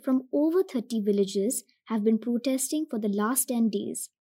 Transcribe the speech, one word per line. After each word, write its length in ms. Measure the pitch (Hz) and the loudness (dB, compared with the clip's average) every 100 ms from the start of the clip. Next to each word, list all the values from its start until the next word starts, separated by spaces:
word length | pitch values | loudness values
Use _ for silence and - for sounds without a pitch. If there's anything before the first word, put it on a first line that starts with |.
from 240 | 277 262 262 | 0 0 2
over 300 | 285 320 359 | 0 2 2
thirty 360 | 381 247 254 226 | 0 -2 -4 -2
villages 640 | 202 202 190 202 208 - - _ - | 2 2 2 0 -2 -2 -8 _ -6
have 180 | 226 | 0
been 140 | 214 220 | 2 2
protesting 680 | 233 233 269 262 - 311 311 | 0 -2 0 -2 -2 -4 -2
for 100 | 226 | -4
the 160 | 214 202 | -2 0
last 260 | 214 262 - | 0 0 0
ten 200 | 240 226 | 0 0
days 400 | 202 226 - - _ | 0 -6 -10 -12 _